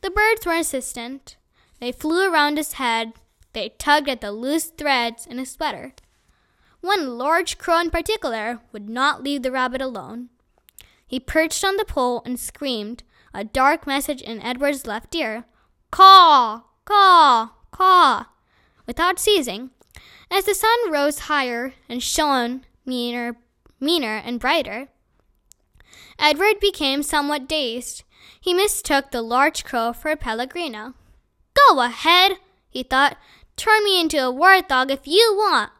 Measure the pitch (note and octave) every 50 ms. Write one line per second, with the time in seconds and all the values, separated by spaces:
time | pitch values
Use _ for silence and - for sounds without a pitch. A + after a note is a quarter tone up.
0 | - G4 F#4 G#4 G#4+ A4 A4+ A4 - F4 E4 E4 E4 - - C4 B3 - - B3
1 | A#3 A#3+ C4 C#4 _ - - _ _ _ _ _ _ _ _ _ - B3 B3 -
2 | - D4+ D#4+ F4 F#4+ F#4+ E4+ D#4 D4 D4 D4 D4 D4+ - - - C4+ A#3+ A3+ A3+
3 | A3+ A3+ A3+ _ _ _ _ _ _ _ _ A3+ G3+ A3 _ _ - C#4+ D4 D4+
4 | D4 C#4+ C4 A#3+ - G#3 G#3 A3 A#3+ C4 D4 E4 D#4 - _ - D4 D4 C#4 B3
5 | A#3+ A#3 A#3 - - - A#3+ B3 C4 B3+ - - D#4+ D4+ C#4+ - - C4+ _ -
6 | _ _ _ _ _ _ _ _ _ _ _ _ _ _ _ _ - F4 G4+ G4
7 | D#4 C4 A#3+ A#3 B3+ C#4+ D#4+ F4 F#4+ - - - - - E4+ E4 F4 E4 - E4+
8 | E4+ - G#4+ A4 - D4 A3+ A3 G#3 A3+ A#3+ A3+ _ _ _ G#3+ G3+ G#3 A3+ B3
9 | C4 C#4+ D4+ - B3+ C#4 C#4+ C#4+ B3 C4 B3+ C4 B3+ B3+ B3 C4 C4+ C4 B3 G#3
10 | C3+ - G#3+ A#3 B3 B3 _ _ _ _ _ _ _ _ _ - - _ _ _
11 | _ _ - B3+ - - - D#4+ D#4+ E4 - - - G4 F#4+ G4 G#4+ - - -
12 | B3+ B3 A#3+ A#3+ - - B3+ A#3+ - - - - D4 C4+ B3 A3 G#3 G#3 A#3 -
13 | - _ _ _ _ _ - - G3+ A3 _ C4 C4 C#4 D4+ D#4 - C#4+ C4+ C#4
14 | C#4+ - D4 B3+ - - A3+ G#3+ - A#3 B3 B3 C#4 C#4+ D4 C4+ - A#3 G#3 A3
15 | A3 - - E4 D4+ A3 - A3+ - _ _ _ _ _ _ _ _ _ - -
16 | F#4+ F#4+ G4 F#4+ F4+ E4 D4+ C4+ B3 A3+ G#3+ A#3 _ _ _ _ _ - G#4 G4+
17 | G4 F#4+ F4+ E4+ D#4+ C#4+ B3 A3+ A3 A3+ _ _ _ _ - - F#4+ F#4 F#4 F4+
18 | E4+ C#4 A#3 G#3 A#3 _ _ _ _ _ _ _ _ _ _ _ _ - B3 -
19 | E4 F4+ F#4+ F#4 - - G#4 F#4+ C#4 A#3+ F#3 G3+ B3 C4 _ _ _ _ _ -
20 | - - - - - _ - G4 F#4 - G4+ G4 - A4 A#4 A#4+ A#4+ G4 D#4 C#4+
21 | C#4+ D4 D4 - - - D4+ C#4+ C4+ B3 A#3+ A#3 B3 C4 B3+ _ _ _ A#3 B3
22 | A#3+ - - - D#4 D4 C#4 B3+ A#3+ A#3 B3 C4 - _ _ _ _ - B3+ B3
23 | A#3+ A#3+ A#3+ B3 A#3+ A#3+ A#3 _ _ _ _ _ _ _ _ _ C4 D4 E4+ E4+
24 | C4+ A3 G#3+ G#3+ - - A#3+ A#3+ G#3+ B3+ D4+ E4+ C4+ - F#3+ A3+ C#4 C#4 _ _
25 | _ _ _ _ _ _ _ _ _ _ _ _ _ _ _ _ _ _ _ -
26 | - - - _ - D4+ D4+ C#4+ F#4 G#4 G#4+ G#4 G#4 G4+ F#4+ - D#4 C4+ C4+ C#4+
27 | D4 - - D4+ C#4+ C#4+ D4 D4 C4 C4+ D#4 D#4 C#4+ A#3+ A3+ B3 A#3+ - - -
28 | - _ _ _ _ - - _ - F#4 F4+ F4+ G4 G#4 - - - - D#4 C4+
29 | C#4 - - A#3+ A3+ A3+ A#3+ B3 C4+ D4+ D4 - - - - A#3+ A3+ A#3 A#3 -
30 | - D#4 D#4 D4+ - B3 A3 A3+ B3 C4 - F4 F4 D#4 A3+ G#3+ G#3+ B3 B3+ _
31 | _ _ _ _ _ _ _ _ _ _ _ - C#5+ C5 F#4+ C#4 A#3+ A#3+ A#3 -
32 | - D#4+ E4+ F4+ F#4 G4 F#4+ F4+ _ _ _ _ _ _ _ B3+ B3+ _ C4 C4
33 | C#4 C#4+ - - _ _ _ _ _ _ _ - - - G#4+ A4 G#4 G#4 F#4+ F4+
34 | E4+ D#4+ D#4 D4+ C4 B3+ B3 C4 D#4 F#4+ F#4+ F#4+ F4+ F#4 C#4 B3+ C4 C4+ C4+ C4+
35 | _ C#4 D4+ F#4+ A#4 A4+ G#4 G4 G#4+ G4+ E4+ B3+ G#3 - _ _